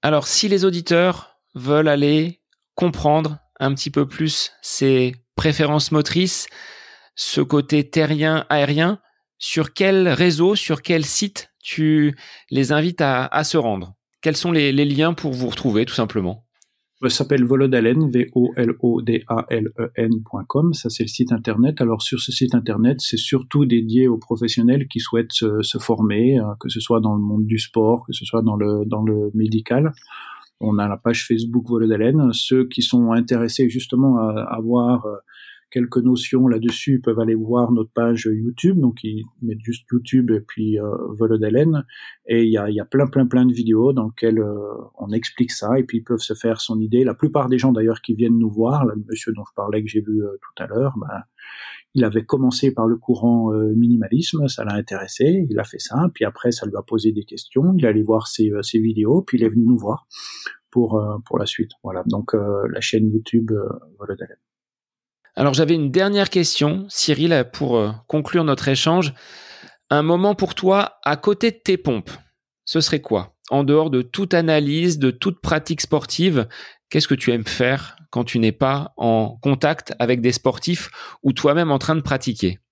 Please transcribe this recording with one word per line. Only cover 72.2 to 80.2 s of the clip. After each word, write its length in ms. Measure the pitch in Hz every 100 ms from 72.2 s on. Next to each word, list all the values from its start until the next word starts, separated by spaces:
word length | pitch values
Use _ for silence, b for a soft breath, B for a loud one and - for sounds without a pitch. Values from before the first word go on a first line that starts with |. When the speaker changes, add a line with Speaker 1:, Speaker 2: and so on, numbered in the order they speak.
| _ _ _ _
Speaker 1:
ce 160 | - 160
serait 200 | 151 151
quoi ? 340 | - 104 92 _ -
En 140 | 139
dehors 260 | 139 147 160
de 120 | 127
toute 320 | 127 - 190
analyse, 640 | 170 165 156 147 151 175 151
de 120 | 131
toute 300 | 120 196 180
pratique 400 | - 156 - 156
sportive, 640 | - 151 - - 185 147 110 B B B _
qu'est-ce 200 | - -
que 80 | 131
tu 160 | -
aimes 140 | 120 110
faire 500 | - 123 139 - - -
quand 120 | 127
tu 160 | 120 120
n'es 140 | 110
pas 400 | - 135 139 151 -
en 420 | 117 113 107 -
contact 520 | 143 135 147 156 - -
avec 220 | 120 123